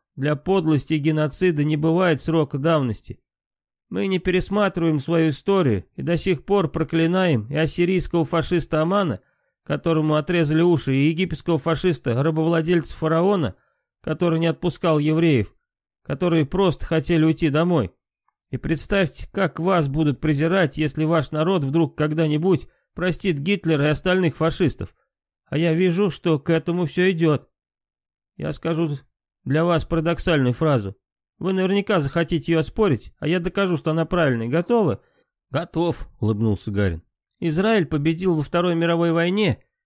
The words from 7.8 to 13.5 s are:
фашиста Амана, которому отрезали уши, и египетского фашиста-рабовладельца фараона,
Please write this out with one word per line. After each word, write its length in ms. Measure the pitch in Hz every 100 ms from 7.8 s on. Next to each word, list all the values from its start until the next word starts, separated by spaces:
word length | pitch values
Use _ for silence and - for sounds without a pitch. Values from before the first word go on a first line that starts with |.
| 175 185 - 170 143
фашиста 560 | 170 - 175 139 156
Амана, 400 | 165 202 180 95 _ _ _ _
которому 520 | - 151 170 156 156 151
отрезали 460 | 151 175 147 156
уши, 320 | 175 160 -
и 160 | 135 147
египетского 480 | 165 180 151 - 160
фашиста-рабовладельца 1400 | 170 147 185 156 127 117 156 160 160 165 160 175 139 -
фараона, 600 | 156 165 180 196 120